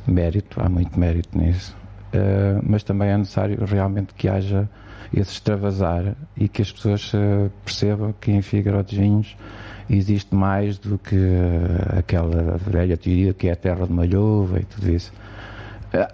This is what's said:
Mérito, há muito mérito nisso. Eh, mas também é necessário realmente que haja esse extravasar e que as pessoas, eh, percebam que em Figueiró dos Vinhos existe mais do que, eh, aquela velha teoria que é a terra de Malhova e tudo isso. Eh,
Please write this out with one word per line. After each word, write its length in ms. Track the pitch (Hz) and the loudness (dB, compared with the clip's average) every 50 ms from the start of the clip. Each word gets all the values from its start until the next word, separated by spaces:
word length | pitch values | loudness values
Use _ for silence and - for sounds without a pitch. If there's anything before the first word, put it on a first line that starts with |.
| - | -2
Mérito, 540 | - 90 90 85 85 85 101 - - - - | 2 2 2 2 2 0 0 -2 -2 -4 -2
há 80 | - 90 | 0 0
muito 280 | 90 87 90 - - | 2 0 0 0 0
mérito 400 | 90 90 85 82 85 85 - 82 | 2 2 2 2 0 -2 -2 -2
nisso. 380 | 82 82 87 90 92 - - - - - - - - - - - | 0 2 2 0 0 -4 -8 -16 -18 -18 -18 -18 -18 -10 -2 0
Eh, 460 | 98 98 98 98 98 101 98 101 101 - | 0 2 2 2 2 2 2 2 0 2
mas 200 | - 107 104 - | 0 0 0 0
também 260 | - 98 98 101 101 | -2 0 0 2 2
é 80 | 101 | 2
necessário 480 | 104 101 - - 101 98 101 101 98 104 | 0 0 -2 -2 -2 -2 -2 -2 -2 -2
realmente 480 | 98 104 98 95 98 98 98 98 - - | 0 0 0 0 0 0 -2 -4 -6 -6
que 160 | - - 101 | -2 -2 0
haja 400 | 98 98 95 98 98 98 104 104 - - - - - - - - - | 0 0 0 0 0 0 0 -2 -6 -12 -18 -20 -18 -18 -10 -2 -2
esse 180 | 98 98 - - | -2 -2 -2 -6
extravasar 800 | - - 107 104 98 101 101 95 95 92 82 87 87 95 101 - 139 156 - - | -4 -2 -2 0 0 0 -2 0 0 0 0 0 0 -2 -2 -4 -6 -10 -14 -4
e 100 | - 104 | -2 -2
que 140 | 104 - - | 0 0 -2
as 100 | 104 - | -2 -2
pessoas, 400 | - - - 107 101 101 - - - | -4 -2 0 0 0 0 -2 -2 0
eh, 360 | 104 101 101 101 101 101 98 - - - | 0 2 2 2 2 0 0 -4 -8 -10
percebam 480 | - - - 101 104 104 104 107 107 104 - | -10 -4 -2 0 0 0 0 -2 -4 -6 -2
que 100 | - 107 | 0 2
em 100 | 101 101 | 2 2
Figueiró 400 | 98 - - 104 98 101 98 101 | 2 2 0 0 2 2 0 0
dos 120 | 98 - 104 | 0 -2 0
Vinhos 420 | 98 101 104 104 107 107 - - - - - - - - - - - - - | 2 4 4 4 2 2 -2 -8 -16 -18 -18 -16 -16 -16 -16 -16 -14 -2 0
existe 440 | 101 101 95 104 104 101 - - - | 2 2 4 2 0 0 0 0 0
mais 440 | 98 95 98 95 98 104 104 98 | 2 2 2 2 0 0 -2 -4
do 200 | 95 - 101 101 | -6 -4 -4 -4
que, 180 | 95 - - 101 | -4 -2 0 2
eh, 840 | 95 95 92 92 90 90 87 87 82 85 85 85 87 - - - 92 | 2 4 4 4 4 2 2 2 0 0 0 0 0 0 0 0 0
aquela 580 | - - 87 85 85 82 85 82 85 82 85 | 0 0 0 0 2 2 2 2 2 0 -2
velha 380 | 87 95 98 92 87 90 90 85 | -2 -2 0 2 2 2 2 0
teoria 360 | - - 87 90 90 95 95 90 | 0 0 0 2 4 4 2 2
que 140 | - - 87 | 0 0 0
é 20 | |
a 40 | 85 | 0
terra 300 | - - 92 87 92 90 | 0 0 -2 0 0 0
de 60 | 90 87 | 0 2
Malhova 680 | 85 87 87 90 98 104 107 107 104 98 90 92 90 | 2 2 2 2 2 4 4 4 2 2 0 0 -2
e 40 | 92 | -4
tudo 260 | - - 104 98 87 | -4 -8 -4 0 0
isso. 220 | 85 87 - - - - - - - - - - - - - - - - - - | 0 0 -2 -6 -14 -18 -18 -18 -16 -16 -16 -16 -16 -16 -16 -16 -16 -16 -8 -2
Eh, 160 | - - - - | 0 0 0 0